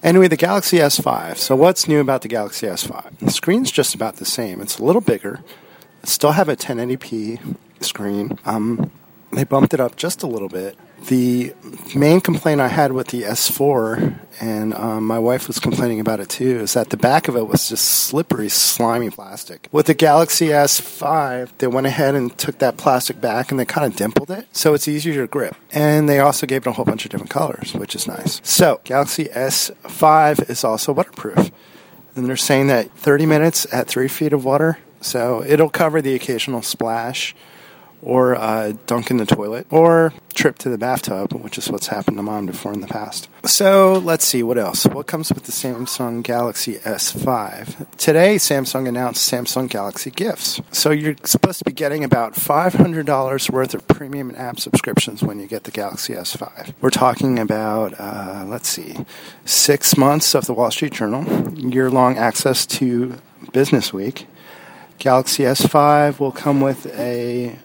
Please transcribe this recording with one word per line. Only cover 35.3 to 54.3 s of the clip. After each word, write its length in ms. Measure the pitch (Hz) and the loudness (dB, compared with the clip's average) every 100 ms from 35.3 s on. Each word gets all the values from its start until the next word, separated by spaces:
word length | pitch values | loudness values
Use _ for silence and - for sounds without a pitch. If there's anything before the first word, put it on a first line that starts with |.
| 117 127 | -2 2
it'll 220 | 151 156 | 4 4
cover 300 | - 160 156 | 4 0 2
the 140 | 135 | 0
occasional 480 | 131 - 120 - 120 | -2 -2 -4 -4 -6
splash 720 | - - 117 113 117 123 - - - - - - - _ | -6 -6 -4 -4 -4 -6 -8 -10 -20 -20 -20 -20 -20 _
or, 320 | - 127 127 123 | -2 2 2 2
uh, 380 | 113 110 107 107 - | 0 -2 -2 -6 -4
dunk 240 | 120 110 | -4 0
in 60 | 127 | -2
the 80 | 107 | 2
toilet, 400 | - 104 117 - | 0 0 -8 2
or 420 | 160 165 165 160 - _ | 6 6 6 4 0 _
trip 240 | - 147 - | -2 0 0
to 120 | 135 | -6
the 80 | 117 | -2
bathtub, 520 | 120 123 - 95 101 | -2 -2 -4 -6 -6
which 260 | - - - | -8 -10 -10
is 100 | - | -6
what's 160 | 104 - | -6 -6
happened 320 | 104 98 104 | -4 -2 -4
to 60 | |
mine 240 | 101 107 95 | -6 -6 -6
before 260 | 92 101 | -8 -8
in 80 | 104 | -8
the 60 | 98 | -8
past. 420 | 110 104 - - - - | -10 -10 -12 -14 -10 -2
So, 480 | - 196 196 190 | 2 6 6 6
let's 320 | 190 175 160 - | 4 2 0 0
see, 160 | 127 | 0
what 160 | 117 120 | 0 0
else? 300 | 98 - - | -2 0 0
What 180 | 135 147 | 0 -8
comes 260 | 160 156 | -8 -6
with 120 | 135 | -8
the 80 | - | -8
Samsung 720 | - 135 120 123 - 123 117 | -8 -6 -8 -8 -6 -6 -6
Galaxy 560 | 113 120 120 - - 101 | -4 -2 -2 -4 -8 -8
S 280 | 110 101 - | -6 -4 -4
five? 720 | - 127 120 101 - - - 151 - | -2 -2 -2 -4 -10 -14 -16 -18 -2
Today, 400 | - 156 185 208 | 4 6 6 4
Samsung 500 | - 143 131 131 131 | 2 0 -2 -4 -4
announced 440 | 120 123 113 - | -4 -4 -2 -2
Samsung 380 | 123 117 - 127 | -2 -4 -4 -4
Galaxy 400 | 110 101 - 135 | -4 -6 -8 -10
Gifts. 500 | - 214 - - - - | -6 -6 -4 -6 -6 -6
So 180 | - 156 | -2 0
you're 240 | 151 151 147 - | 2 0 -6 -2
supposed 340 | - 190 180 | 2 2 0
to 40 | |
be 100 | - | -8
getting 300 | 135 151 151 | -2 -2 -2
about 320 | 139 123 113 - | 2 2 2 -4
five 380 | - 147 180 | 0 2 2
hundred 320 | 175 180 160 151 | 4 2 2 -2
dollars 460 | 135 131 135 - | 0 0 -2 -2
worth 240 | 131 131 - | -2 -2 -4
of 120 | - | -2
premium 460 | - 139 143 127 | -2 -2 -10 -10